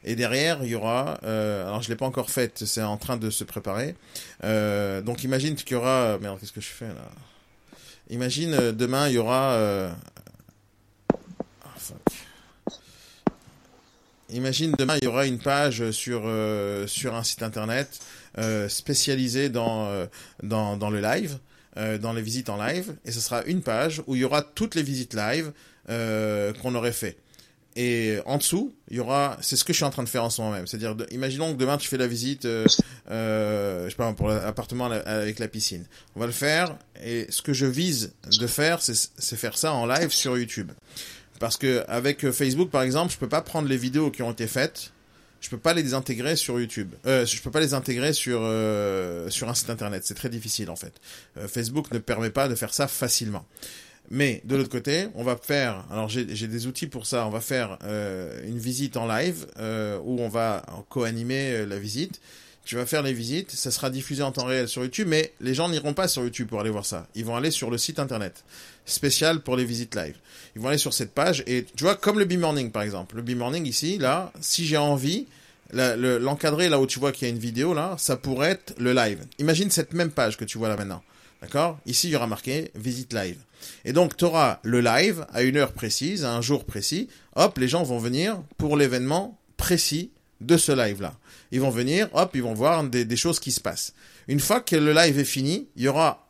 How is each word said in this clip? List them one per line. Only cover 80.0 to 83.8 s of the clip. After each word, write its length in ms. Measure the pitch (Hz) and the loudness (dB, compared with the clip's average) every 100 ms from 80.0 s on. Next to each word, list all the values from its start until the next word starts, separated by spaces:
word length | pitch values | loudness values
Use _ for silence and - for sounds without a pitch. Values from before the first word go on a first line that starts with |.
| 170 | 0
page 260 | 147 117 107 | 2 0 0
que 80 | |
tu 140 | 110 113 | -6 -2
vois 100 | 110 | 0
là 80 | 104 | 0
maintenant. 260 | 98 87 - - - _ | -4 -8 -12 -20 -20 _
D'accord ? 380 | - 143 170 156 - | -4 0 0 -2 -2
Ici, 220 | 120 175 | 0 2
il 20 | |
y 40 | 147 | 2
aura 120 | 117 | 0
marqué 420 | 104 - 139 160 - | -2 -4 -4 -4 -6
visite 360 | 113 123 127 | -4 -4 -4
live. 260 | 117 95 87 - _ - - | -2 -4 -6 -16 _ -18 -12